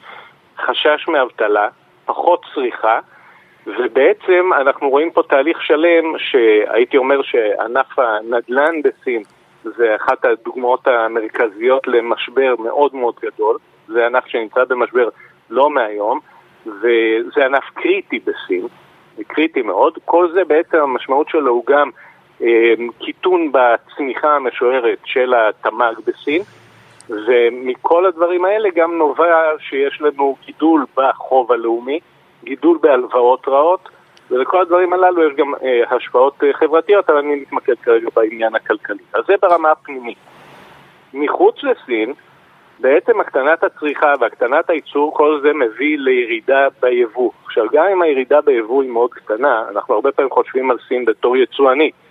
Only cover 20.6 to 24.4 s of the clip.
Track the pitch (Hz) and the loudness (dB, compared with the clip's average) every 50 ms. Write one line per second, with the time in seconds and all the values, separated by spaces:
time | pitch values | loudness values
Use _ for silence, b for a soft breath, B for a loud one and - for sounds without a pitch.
20.6 | 165 - - 165 147 139 127 120 - - 131 139 151 - - 160 143 131 123 123 | 0 0 0 0 0 0 -2 -4 -4 -2 -2 -2 -2 0 -2 -2 0 0 0 0
21.6 | 117 123 139 143 147 135 - B B B B B B _ _ - 127 120 117 113 | 0 2 2 2 2 0 -4 B B B B B B _ _ -4 0 2 2 4
22.6 | 117 117 113 110 120 120 113 - - - - _ - 185 185 175 165 151 131 139 | 4 4 2 0 -2 -6 -12 -12 -14 -14 -10 _ -2 0 0 0 0 0 2 2
23.6 | 127 123 117 113 _ _ - - 151 135 117 - - 151 147 143 | 4 4 2 0 _ _ -12 -8 -8 -6 -6 -2 0 0 0 0